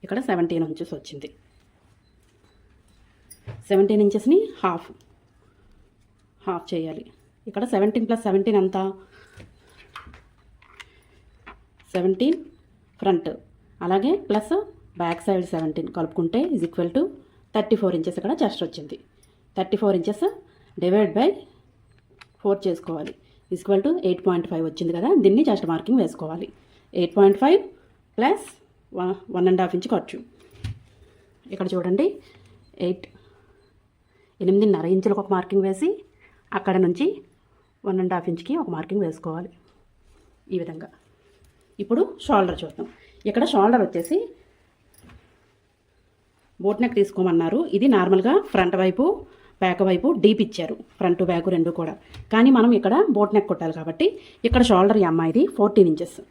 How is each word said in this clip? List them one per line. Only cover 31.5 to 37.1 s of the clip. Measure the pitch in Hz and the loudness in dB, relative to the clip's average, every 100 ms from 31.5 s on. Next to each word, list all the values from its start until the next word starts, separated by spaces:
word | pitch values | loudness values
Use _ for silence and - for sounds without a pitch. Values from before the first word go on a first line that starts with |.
ఇక్కడ | 190 185 | -8 -4
చూడండి, | 185 180 196 349 - - - _ _ _ - 175 | -4 -2 0 0 -2 -18 -20 _ _ _ -8 -6
ఎయిట్, | 185 - - _ _ _ _ _ _ _ _ _ _ _ _ | -6 -10 -20 _ _ _ _ _ _ _ _ _ _ _ _
ఎనిమిదిన్నర | 180 196 214 185 165 190 | 0 2 4 2 2 0
ఇంచులకు | 202 202 | 2 -2
ఒక | 202 190 | 0 -2
మార్కింగ్ | 180 196 190 | 0 0 0
వేసి | 190 320 415 - _ _ _ _ 202 | -2 -2 -4 -10 _ _ _ _ -6
అక్కడ | - 190 | -2 0
నుంచి | 180 180 320 | 2 0 -2